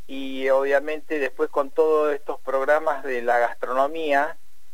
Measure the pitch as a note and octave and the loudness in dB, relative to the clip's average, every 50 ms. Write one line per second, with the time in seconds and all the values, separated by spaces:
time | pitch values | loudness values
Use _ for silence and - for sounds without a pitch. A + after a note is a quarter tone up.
0 | - - C3+ C3+ C3+ C3+ C3 C3 C3 C3+ C3 C3+ C#3 C#3 C#3 C#3 C#3+ D#3 D#3 D3+ | -8 -8 -6 -6 -6 -6 -4 -2 2 2 4 4 4 4 2 2 2 0 -6 -6
1 | - - D#3+ D3+ C3+ B2+ - - D#3 D3+ - D3+ C#3 C3+ - D#3+ D#3 D#3 D#3 D3+ | -4 -4 -2 -2 -2 -2 -2 -2 -2 0 0 0 -2 0 2 2 4 4 4 4
2 | D3+ D3+ C#3+ C#3 - - C#3+ - - C3 C3 C3+ C3+ C#3+ D3 D#3 D#3+ D#3 D3 C#3 | 4 2 0 -2 -4 -6 -6 -6 -4 -2 -2 0 2 4 2 2 2 0 -2 -2
3 | - C#3 B2+ A#2+ A#2 A#2+ A#2+ A#2+ A#2+ A#2 A2+ - B2+ B2 B2+ C3 C3+ C#3+ D#3+ E3 | -2 -4 -4 -2 0 2 2 4 2 2 0 -4 -4 -2 0 0 0 0 0 -2
4 | D#3+ D3 C#3 C#3 C#3+ D3 - - - - - - - - | 0 2 2 2 2 0 -4 -6 -8 -8 -8 -8 -8 -8